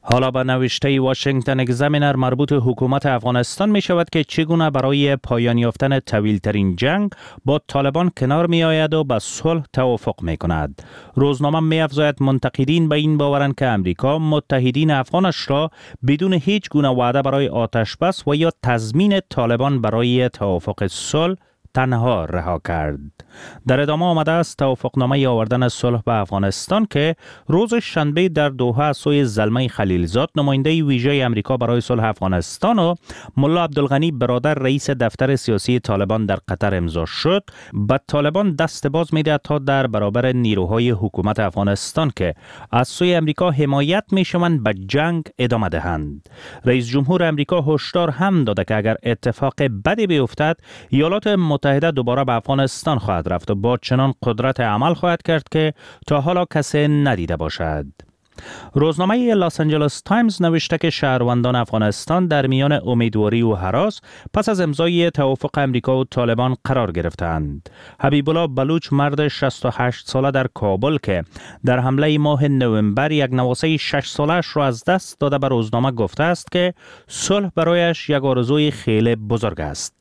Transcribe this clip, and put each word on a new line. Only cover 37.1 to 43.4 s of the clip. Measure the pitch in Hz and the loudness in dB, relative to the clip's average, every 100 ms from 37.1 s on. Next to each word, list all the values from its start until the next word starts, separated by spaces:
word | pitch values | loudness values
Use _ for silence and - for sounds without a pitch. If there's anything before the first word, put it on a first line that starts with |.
| - 156 196 - - - | -2 0 0 -4 -20 -12
به | - 104 131 - | -6 0 0 0
طالبان | 147 147 170 208 143 | 0 0 0 0 0
دست | 165 - 151 | -2 -2 -2
باز | 151 165 | -2 0
می‌دهد | 160 156 147 | 0 0 0
تا | - 147 | 0 -4
در | 139 139 131 | 0 0 2
برابر | 107 101 110 127 | 0 0 0 0
نیروهای | 123 117 101 87 113 120 | 2 2 2 2 2 2
حکومت | 107 104 - 95 107 | 0 -2 -2 -2 0
افغانستان | 104 92 101 101 - - 156 - | -2 0 0 0 -2 -2 -2 -2
که | 90 78 - - - | -4 -4 -14 -20 -2
از | 117 127 | 0 0
سوی | - 180 175 | 0 0 2
امریکا | 160 151 | 0 0